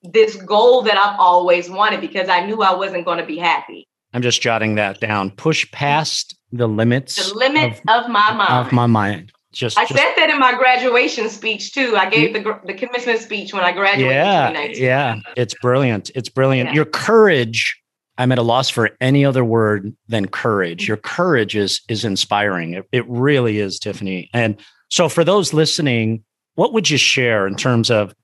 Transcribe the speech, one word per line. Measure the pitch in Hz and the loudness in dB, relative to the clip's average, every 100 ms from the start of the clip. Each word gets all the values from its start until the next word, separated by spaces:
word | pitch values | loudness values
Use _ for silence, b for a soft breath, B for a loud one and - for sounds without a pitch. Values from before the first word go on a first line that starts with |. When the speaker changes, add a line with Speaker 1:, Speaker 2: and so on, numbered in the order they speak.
Speaker 1:
this | 180 220 214 196 | 0 2 2 0
goal | 185 208 240 254 | -2 4 6 4
that | 214 202 | 4 2
I've | 208 202 | 2 4
always | 180 180 180 175 175 | 4 4 4 2 0
wanted | 190 208 196 | -2 -2 -2
because | 165 196 185 | -6 -6 0
I | 175 196 | 0 0
knew | 220 | 0
I | 196 | 0
wasn't | 180 196 185 | 0 -2 -6
gonna | 170 165 160 | -4 -6 -6
be | 156 | -6
happy. | 175 151 - 90 - _ _ | -2 -2 -6 -20 -20 _ _
Speaker 2:
I'm | 123 | -4
just | 123 117 | -2 0
jotting | 123 113 107 104 | 0 0 0 0
that | 104 98 | -2 -4
down. | 113 104 98 | -4 -2 -2
Push | - 160 156 - | -4 -2 -2 -4
past | - 143 147 160 - - - _ | -4 0 0 -2 -6 -10 -16 _
the | 120 117 | -4 -2
limits | 107 113 123 131 - - | 2 2 0 -2 -6 -6
Speaker 1:
The | 208 | 0
limits | 262 302 190 110 - | 0 2 -2 -4 0
Speaker 2:
of, | 233 | 0
Speaker 1:
of | 240 | 2
my | 214 208 | 0 2
mind. | 226 196 127 123 | 2 2 2 2
Speaker 2:
of | |
my | 123 120 | 2 4
mind. | 113 101 101 92 _ _ | 2 2 -4 -10 _ _
Just, | - 123 208 | -8 -2 -2
Speaker 1:
I | |
Speaker 2:
just | 233 262 | 0 0
Speaker 1:
said | 302 - | 0 2
that | 311 | 0
in | 294 | 2
my | 254 | 2
graduation | 240 254 247 254 240 285 - 214 | 4 2 4 2 2 0 -2 -6
speech | - 220 214 - | -6 -8 -6 -8
too. | - 254 | -4 0
I | 208 180 | 0 2
gave | 226 - | 2 0
Speaker 2:
You | |
Speaker 1:
the | 214 | -2
gr-, | 208 214 269 | -6 -8 -10
the | |
commencement | - 247 247 247 226 | -10 -6 -6 -2 -4
speech | 220 214 180 | -4 -10 -8
when | 202 | -2
I | 180 | -2
graduated | 180 196 202 131 | 0 0 0 0
in | 135 | 2
Speaker 2:
Yeah, | 175 185 127 | 2 2 0
Speaker 1:
twenty | 151 147 | -2 -8
nineteen. | - | -4
Speaker 2:
yeah. | 127 131 139 110 - - | 0 0 0 -4 -8 -6
It's | 120 - | -6 -2
brilliant. | 127 127 135 107 - | 0 2 2 -2 -6
It's | - 110 | -10 -8
brilliant. | - 135 131 123 | -2 0 2 0
Speaker 1:
Yeah. | 143 | 0
Speaker 2:
Your | 151 | -2
courage, | - - 226 214 151 113 113 - - _ _ _ - | -4 2 6 6 4 0 -2 -4 -6 _ _ _ -2
I'm | 127 | 0
at | 127 | 2
a | |
loss | 117 120 131 | 2 2 0
for | - 110 - | 0 -2 0
any | 131 143 139 | 2 4 4
other | 131 | 2
word | 120 113 107 104 98 - _ | 2 2 2 0 -4 -14 _
than | 110 98 | -4 -4
courage. | - 120 104 87 85 | -4 -2 0 -2 -4
Speaker 1:
Mm-hmm. | 101 | -6
Speaker 2:
Your | 107 | -6
courage | - - 180 139 104 | -6 -4 0 2 0
is, | 110 98 - - | -2 -2 -4 -6
is | 113 | -6
inspiring. | 110 98 - 104 104 90 82 | -4 -4 -2 0 0 -2 -6
It, | 87 - | -8 -4
it | 127 117 | -4 -4
really | 120 135 143 120 107 | -2 2 2 2 0
is, | 101 90 | -4 -6
Tiffany. | 104 95 95 92 - | -8 -8 -6 -8 -4
And | 117 117 104 b b b | -2 0 -2 b b b
so | - 165 | 0 0
for | - | 2
those | 165 202 180 | 2 2 2
listening, | 156 156 - 151 120 110 113 _ _ _ | 0 0 0 0 0 0 -4 _ _ _
what | - 220 | -2 0
would | 226 175 | 0 0
you | 143 | 0
share | - - 123 110 98 | 2 2 2 2 0
in | |
terms | 98 131 120 110 | -2 0 2 2
of | 113 98 _ | 2 0 _